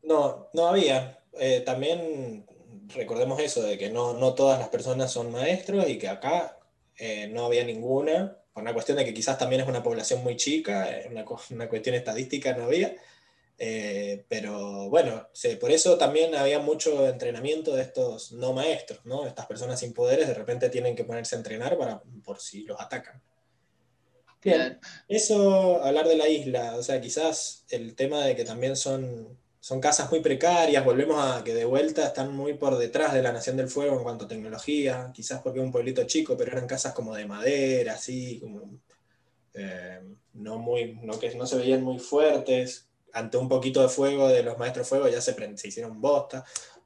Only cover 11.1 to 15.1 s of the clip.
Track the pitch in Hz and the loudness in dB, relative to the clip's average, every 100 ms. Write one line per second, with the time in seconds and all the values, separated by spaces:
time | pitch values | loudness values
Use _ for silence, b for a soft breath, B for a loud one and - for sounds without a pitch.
11.1 | 113 107 120 - 113 117 110 127 123 123 | -12 -10 -12 -12 -10 -6 -4 -2 -2 -2
12.1 | 131 127 143 131 120 117 160 202 - B | -6 -4 -4 -2 -2 0 2 0 -4 B
13.1 | B B B B _ 113 110 104 101 101 | B B B B _ -6 -6 -4 -4 -6
14.1 | 101 - 113 104 104 101 98 98 147 139 | -8 -6 -6 -6 -8 -8 -8 2 2 2